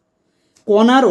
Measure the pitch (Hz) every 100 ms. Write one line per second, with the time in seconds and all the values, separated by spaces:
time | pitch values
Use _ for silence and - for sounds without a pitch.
0 | _ _ _ _ _ _ - 208 226 262
1 | 226